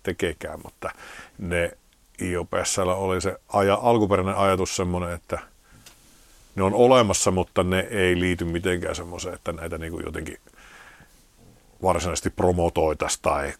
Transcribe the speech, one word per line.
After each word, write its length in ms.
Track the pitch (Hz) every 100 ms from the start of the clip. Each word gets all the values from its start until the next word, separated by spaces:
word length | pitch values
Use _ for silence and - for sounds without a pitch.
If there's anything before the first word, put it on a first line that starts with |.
tekeekään, 580 | 98 87 87 80 80 78
mutta 260 | - - - - - - - -
ne 320 | 90 87 85 - _ _ _ -
I 140 | 92 87
O 80 |
P 80 | 87 92
S:llä 300 | 87 101 90
oli 260 | 92 95 92
se 160 | 95 - -
aja-, 300 | 104 98 101
alkuperäinen 520 | 123 117 98 92 95 98
ajatus 400 | 98 92 92 -
semmonen, 360 | 90 90 87
että 240 | 87 - 87 - _ _ - - - - - - - _
ne 80 | 98
on 120 | 95
olemassa, 560 | 107 123 127 104 92 101
mutta 320 | 92 - 101
ne 180 | 92 95 -
ei 300 | 104 92 87
liity 240 | 90 87
mitenkään 500 | 85 85 92 90 82 80
semmoiseen, 380 | 85 87 90
että 180 | 82 87
näitä 260 | 80 82 80
niinku 220 | 82 85
jotenkin 380 | - 80 - - _ - - - - - - _ _ _ - _ _ -
varsinaisesti 480 | 92 87 90 76 95
promotoitais 880 | - 90 87 85 85 80 76 76 -
tai 340 | - 73 71